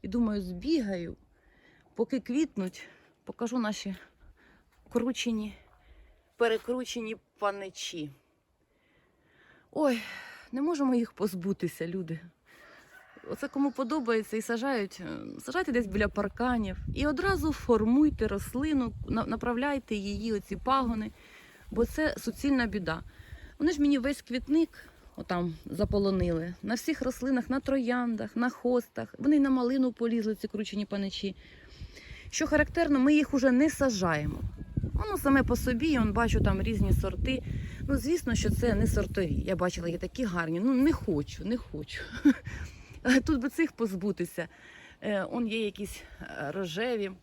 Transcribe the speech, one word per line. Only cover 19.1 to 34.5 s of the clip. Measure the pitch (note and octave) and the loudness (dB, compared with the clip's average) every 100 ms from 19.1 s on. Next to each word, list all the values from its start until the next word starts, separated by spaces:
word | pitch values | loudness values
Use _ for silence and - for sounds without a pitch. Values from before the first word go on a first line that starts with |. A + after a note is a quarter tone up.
| G#3+ - | -2 -2
направляйте | A3 A#3+ A#3 C#4+ C#4 - G#3 | -2 -2 0 0 -2 -2 -4
її, | G3 G3+ A3+ | -4 -4 -2
оці | G#3 - G3 | -4 -4 -6
пагони, | B3 C4+ B3 A3+ G#3+ - - - - - - | 0 2 2 -2 -4 -10 -20 -20 -20 -20 -6
бо | A3 A#3 | 0 0
це | - D#4 - | 2 0 0
суцільна | - - C#4 C4 A#3 | -6 -2 2 2 2
біда. | G#3 E3 D#3+ - - - - - - | -2 -4 -6 -8 -20 -18 -18 -18 0
Вони | D#4 | 0
ж | D4+ | 4
мені | C#4+ C#4+ | 4 4
весь | B3 C#4+ | 2 -4
квітник | - B3 B3 D4+ D#4+ - - - - - | -4 -6 2 2 2 -2 -20 -20 -20 -14
отам | - F3+ F3 D#3+ - | -4 -2 -2 -4 -8
заполонили. | F3 G3+ G3+ G3 F#3+ F3 E3 E3+ F3+ | -2 0 2 2 2 2 0 -4 -8
На | G3+ | -4
всіх | A3+ - D4+ | -4 -2 -2
рослинах, | B3+ - B3+ C4 - | -4 -4 0 0 0
на | C4 | -2
трояндах, | - C4+ A#3 B3 A#3+ A3 A3 - | 0 0 0 0 0 -2 -4 -2
на | B3 | -2
хостах. | - B3 B3 - - A2+ - | 0 2 2 0 -10 -10 -2
Вони | C4 D4+ | 4 6
й | |
на | C#4 | 6
малину | C4 B3 C4+ B3+ | 4 2 2 0
полізли, | A3+ A#3 A#3 G#3+ G#3 | 0 0 0 0 -2
ці | G#3+ | -4
кручені | G#3 G#3 G3+ G3+ | -6 -4 -4 -4
паничі. | G3+ G3 - G3 - - - - - - - - - - | -2 -4 -4 -6 -8 -18 -20 -20 -16 -14 -14 -18 -16 -8
Що | - D#4 | -4 2
характерно, | D4+ D4+ - D#4+ C#4+ | 4 4 2 4 6
ми | C4 | 6
їх | D4+ C#4+ | 6 4
уже | C#4 C4 | 4 6
не | B3 D#4 | 6 4
сажаємо. | - C4+ G#3 F3+ D3+ D3 - - | 4 0 2 0 2 -2 -4 -6